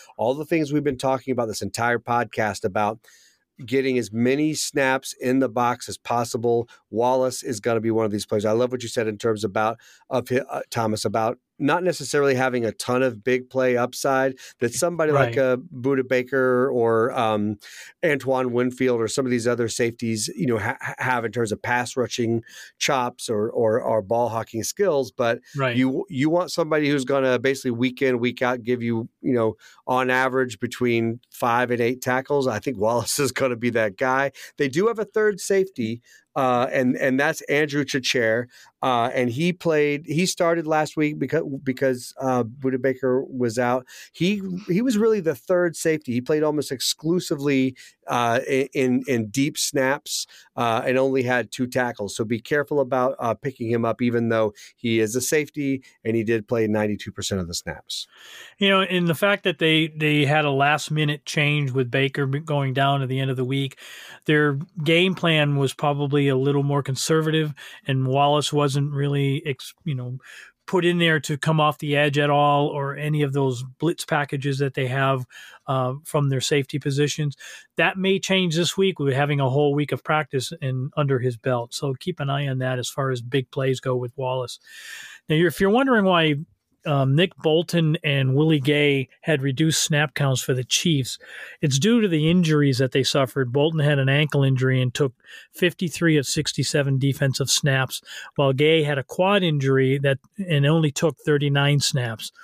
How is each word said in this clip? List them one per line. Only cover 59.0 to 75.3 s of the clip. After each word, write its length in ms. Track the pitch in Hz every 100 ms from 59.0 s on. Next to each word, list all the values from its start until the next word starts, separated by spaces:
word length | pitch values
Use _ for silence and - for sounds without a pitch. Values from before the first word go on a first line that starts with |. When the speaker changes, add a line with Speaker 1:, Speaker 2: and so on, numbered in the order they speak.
| 175
Speaker 2:
the 80 | 156
fact 260 | 202 202
that 160 | 190 147
they, 300 | 160 156 156
they 360 | 156 151 151
had 200 | 139 151
a 80 | 147
last 400 | 135 143 147 -
minute 340 | 151 151 147 -
change 460 | - 147 147 139
with 180 | 131 123
Baker 360 | 135 135 147 139
b-, 120 | 139
going 360 | 160 143 135
down 280 | 131 139 139
at 60 | 127
the 100 | 131
end 140 | 135
of 40 | 127
the 80 |
week, 320 | 127 139 135 - - - - - -
their 300 | 151 147 139 165 -
game 320 | 151 165 190 180
plan 400 | 170 160 147 143
was 180 | 135
probably 540 | - 147 143 143 143 139
a 80 | 131
little 260 | 135 143
more 200 | 143 139
conservative, 680 | 135 127 - 160 156 156 151 139 - - -
and 200 | 131 131
Wallace 460 | 135 143 147 139
wasn't 400 | 147 147 139 143
really, 500 | 143 143 143 139 135 151
ex-, 280 | 131 - -
you 100 | 170
know, 240 | 127 123 131 - - - _ -
put 180 | 190
in 140 | 170 175
there 200 | 170 156
to 200 | - 147
come 200 | 160 160
off 200 | 151 147
the 180 | 151 143
edge 220 | 147 143
at 100 | 147
all 380 | 147 147 143 147
or 280 | 147 139
any 280 | 143 151 151
of 100 | 143
those 300 | 139 135 120 131 -
blitz 260 | 156 -
packages 540 | - 156 143 143 139 135
that 160 | 139
they 120 | 135 127
have, 380 | 135 135 135 123